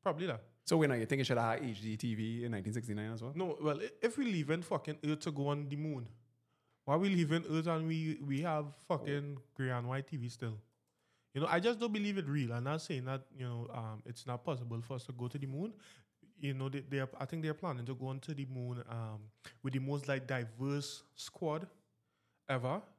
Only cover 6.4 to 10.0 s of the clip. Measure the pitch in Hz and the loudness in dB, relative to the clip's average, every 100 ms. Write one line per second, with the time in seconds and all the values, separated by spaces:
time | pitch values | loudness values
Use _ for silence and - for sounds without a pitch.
6.4 | _ _ _ _ - 151 196 180 156 165 | _ _ _ _ 4 6 6 6 6 4
7.4 | 165 160 160 160 160 160 160 - 143 135 | 4 2 2 2 2 2 0 -2 0 0
8.4 | 170 156 147 - - 147 - 143 143 139 | 2 0 -2 -10 0 0 2 -2 -2 -8
9.4 | - - 131 123 120 135 | -10 -2 0 2 0 -2